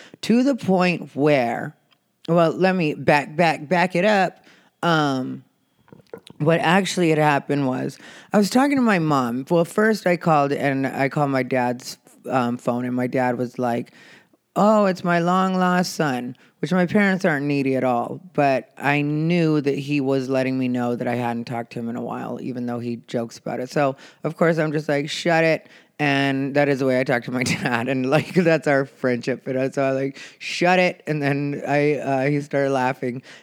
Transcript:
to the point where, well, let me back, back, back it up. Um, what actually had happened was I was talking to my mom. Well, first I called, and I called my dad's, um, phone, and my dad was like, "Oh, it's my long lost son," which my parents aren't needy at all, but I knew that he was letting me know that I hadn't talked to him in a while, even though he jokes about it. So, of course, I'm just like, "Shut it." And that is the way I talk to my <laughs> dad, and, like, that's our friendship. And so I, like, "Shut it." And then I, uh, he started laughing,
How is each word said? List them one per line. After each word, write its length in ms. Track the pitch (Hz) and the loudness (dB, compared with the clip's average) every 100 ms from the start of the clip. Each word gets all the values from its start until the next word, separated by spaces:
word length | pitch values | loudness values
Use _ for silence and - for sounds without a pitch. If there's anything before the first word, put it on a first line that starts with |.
| - - | -20 -12
to 200 | - 233 | 0 2
the 120 | 262 | 2
point 600 | 254 - 185 180 170 147 | 0 0 2 2 0 -6
where, 640 | - 147 143 117 117 151 - _ _ _ _ - | 0 2 4 2 -2 -8 -12 _ _ _ _ 0
well, 240 | 170 165 | 2 2
let 240 | 127 185 185 | 2 0 2
me 180 | 156 | 0
back, 400 | 139 139 147 135 151 | -2 2 2 2 0
back, 320 | 165 139 143 | 0 0 -2
back 280 | 180 175 170 | 0 0 2
it 80 | |
up. 400 | 202 202 180 - _ - _ - | 2 2 0 -4 _ -20 _ -4
Um, 640 | 170 160 147 131 131 131 - _ _ _ _ - - - - - | 0 2 2 0 -4 -10 -14 _ _ _ _ -20 -20 -20 -18 -2
what 220 | 151 165 | 2 2
actually 500 | 143 190 185 - 170 | 4 2 2 0 2
had 80 | 156 | 4
happened 480 | 151 139 - 143 135 | 4 2 0 -2 -2
was 320 | 131 135 - - - - | -2 -6 -10 -20 -20 -2
I 60 | 208 | 0
was 120 | 190 | 2
talking 260 | 247 285 277 | 2 2 2
to 60 | |
my 160 | 233 190 | 2 2
mom. 460 | 156 143 123 123 135 | 2 2 0 -4 0
Well, 140 | 170 | 0
first 420 | 170 - 220 214 185 | 0 0 0 2 0
I 100 | 175 | 0
called, 360 | 175 151 143 | 2 2 2
and 340 | 143 143 135 135 | 0 -2 0 -2
I 220 | - 139 | -2 -2
called 220 | 151 143 | 0 0
my 120 | 135 | 0
dad's, 560 | 127 131 123 123 - - _ _ 120 | 0 0 -2 -4 -10 -18 _ _ -4
um, 260 | 127 120 120 | 0 0 -2
phone, 280 | - 120 | -4 -4
and 100 | 123 | -4
my 140 | 123 123 | -4 -2
dad 280 | 131 127 123 | 0 0 -2
was 220 | 123 - | -6 -4
like, 340 | 123 120 - - - - _ _ _ - | -2 -2 -6 -16 -20 -20 _ _ _ 2
"Oh, 300 | 202 214 202 | 4 4 2
it's 180 | 185 | 0
my 140 | 175 175 | 0 0
long 360 | 170 185 185 | 2 2 2
lost 400 | 185 180 180 180 | 0 2 2 0
son," 420 | - 156 127 123 131 _ - | -2 -2 -2 -6 -12 _ -10
which 120 | 147 | -2
my 120 | 185 | 0
parents 400 | 175 208 202 185 | 2 2 2 2
aren't 220 | 185 143 143 | 0 0 0
needy 280 | 143 135 | -2 0
at 100 | 131 | 0
all, 360 | 127 120 120 131 - | 0 0 -2 -8 -10
but 360 | - 139 131 - - | 0 2 2 -2 -6
I 240 | 135 143 | 0 0
knew 600 | 147 151 160 175 160 151 | 0 -2 0 2 2 2
that 160 | 135 143 | 0 -2
he 220 | 139 147 | -2 -2
was 280 | 131 135 127 | 0 0 0
letting 300 | 131 131 131 | -2 0 -2
me 100 | 127 | -2
know 260 | 123 120 | -2 -2
that 140 | 120 123 | -2 -2
I 60 | |
hadn't 320 | 120 120 117 117 | -2 -2 -4 -6
talked 260 | 117 113 | -8 -8
to 60 | 123 | -8
him 100 | 117 | -8
in 80 | 120 | -8
a 60 | |
while, 360 | 117 120 117 120 | -8 -8 -8 -8
even 240 | - 127 120 | -8 -6 -6
though 120 | 120 | -6
he 180 | 120 117 - | -6 -8 -6
jokes 320 | 123 117 - | -6 -6 -8
about 220 | - 123 | -10 -8
it. 100 | 127 | -6
So, 260 | 156 139 135 - - | 0 0 -2 -12 -10
of 120 | 151 160 | -8 0
course, 220 | 165 165 | 0 2
I'm 140 | 156 | 0
just 160 | 151 151 | -2 -2
like, 200 | 143 147 | -2 -2
"Shut 360 | - 175 165 | -4 0 2
it." 240 | 165 156 - - _ - | 2 0 -4 -20 _ -4
And 560 | 147 139 139 135 139 | 0 2 0 -2 -2
that 160 | 139 143 | 0 2
is 80 | 135 | 2
the 80 | 135 | 0
way 120 | 127 | 0
I 60 | |
talk 200 | 131 123 | 0 -2
to 60 | 117 | -2
my 120 | 123 | -4
<laughs> 20 | |
dad, 440 | 120 - 143 120 123 | -2 -2 -2 -2 -2
and, 220 | 131 127 | -2 2
like, 240 | 151 151 | 0 0
that's 320 | 180 165 160 151 | 0 2 2 2
our 180 | 139 | 0
friendship. 640 | 135 - 131 120 127 120 - | 0 -4 -2 -2 -2 -6 -4
And 280 | 131 131 | -2 -2
so 80 | 143 | -2
I, 80 | 135 | -2
like, 260 | 135 139 - - - | 0 -4 -8 -18 -14
"Shut 400 | - - 175 185 | -10 -2 2 4
it." 240 | 180 175 - | 2 0 -6
And 160 | 151 | -2
then 400 | 143 143 143 143 - | 0 0 -2 -6 -2
I, 280 | 143 147 | 2 2
uh, 320 | 139 123 135 135 | 0 -2 0 0
he 140 | 147 | 0
started 280 | 143 143 139 | -2 -2 0
laughing, 520 | 135 127 131 127 123 - - | 0 0 -2 -6 -8 -12 -20